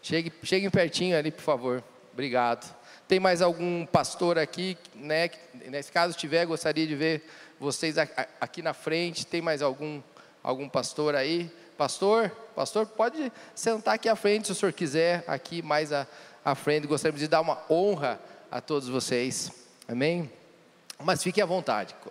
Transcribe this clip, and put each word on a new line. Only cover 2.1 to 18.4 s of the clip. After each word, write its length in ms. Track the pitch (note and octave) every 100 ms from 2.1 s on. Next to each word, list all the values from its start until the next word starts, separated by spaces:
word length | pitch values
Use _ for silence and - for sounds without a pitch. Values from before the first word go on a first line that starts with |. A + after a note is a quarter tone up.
Obrigado. 600 | B2 C3+ B2 A#2+ A#2 - - - - _
Tem 100 | F#3+
mais 240 | F#3+ F3
algum 420 | F3+ E3 F3 F3
pastor 540 | E3 E3+ C3 - F3 E3+
aqui, 400 | D3 - F#3 F3+ -
né, 320 | - D3 D#3 E3
que, 120 | - - B2 B2+
nesse 220 | C#3 C#3
caso 260 | F3+ F3 E3
tiver, 300 | D#3 D#3+ E3+
gostaria 400 | D#3 D#3+ D3+ D#3+
de 80 |
ver 340 | D3 D#3+ D#3 - - - -
vocês 400 | C#3 - D#3+ D#3
a-, 80 | D3 -
a-, 120 | - -
aqui 220 | B2 -
na 100 | E3
frente. 540 | C#3+ - D#3+ F3 D#3 -
Tem 160 | E3+
mais 200 | E3 D3+
algum, 380 | C#3+ C3+ D3+ D3 C3 - - -
algum 240 | - C3 C#3
pastor 480 | C3+ A#2+ - D3+ C#3+
aí? 340 | C3+ E3+ E3+ - - -
Pastor, 540 | C#3+ - G3 A3+ G#3 - -
pastor, 320 | - C#3 G#3 G#3+
pode 460 | - A3+ E4 C4+ - -
sentar 420 | - A3+ A3 G3+
aqui 140 | A3 -
à 60 |
frente, 320 | G#3+ G3+ G#3+ G#3+
se 60 |
o 20 |
senhor 180 | F#3 G3
quiser, 520 | - E3+ D3 E3 F3 E3+
aqui 340 | C#3 - E3+
mais 320 | D#3 D3+ D#3
à, 140 | D3 C3+ - - -
à 100 | -
frente. 320 | C3+ - D3+ D3
Gostaríamos 340 | D3 D#3+ D3
de 60 | D3+
dar 140 | D#3+
uma 200 | E3 C#3+ -
honra 520 | D#3+ G3 F3+ C#3+ G#2+ - -